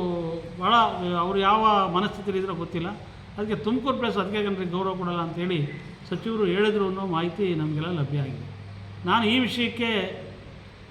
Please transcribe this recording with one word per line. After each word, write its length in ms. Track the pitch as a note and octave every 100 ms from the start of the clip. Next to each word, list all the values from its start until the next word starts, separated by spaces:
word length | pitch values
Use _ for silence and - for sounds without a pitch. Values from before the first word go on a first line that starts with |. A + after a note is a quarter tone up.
| F3+ F3 E3 E3 E3 F3
ಭಾಳ, 140 | F#3 A#3 A3 F3+ F3+ F3
ಅವ್ರು 200 | F3+ G3
ಯಾವ 500 | G3 A3 A3 G#3 F#3+
ಮನಸ್ಥಿತಿಯಲ್ಲಿ 540 | F3+ G#3 - G3 F#3+
ಇದ್ರೋ 120 | F#3+
ಗೊತ್ತಿಲ್ಲ. 340 | E3 E3 E3+ F3 G#3 - - - -
ಅದಕ್ಕೆ 160 | G#3+
ತುಮಕೂರು 420 | G3 G#3+ B3 C4 A#3
ಪ್ರೆಸ್ 200 | A#3 G3+
ಅದಕ್ಕೆ 260 | F#3+ G#3+
ಜನರಿಗೆ 280 | G3+ F#3 F3+
ಗೌರವ 240 | F3+ F#3+
ಕೊಡಲ್ಲ 260 | F#3 F3+ F3
ಅಂತೇಳಿ 640 | E3 D#3+ F3+ E3+ C#3+ - - - -
ಸಚಿವರು 340 | F#3 A3+ A3
ಹೇಳಿದ್ರು 420 | F#3+ F#3 G#3+ G#3+ G3
ಅನ್ನೋ 200 | F#3+ F#3+
ಮಾಹಿತಿ 480 | D#3+ F3 E3+ F#3+
ನಮಗೆಲ್ಲ 460 | D#3+ D3+ D3+ E3 E3+
ಲಭ್ಯ 180 | C#3 D3
ಆಗಿದೆ. 320 | C3 - - - - - - - F3+
ನಾನು 200 | A3 G#3+
ಈ 120 | B3+
ವಿಷಯಕ್ಕೆ 840 | A#3+ A#3+ A#3 - A#3 G#3+ F3+ - - - - - - - -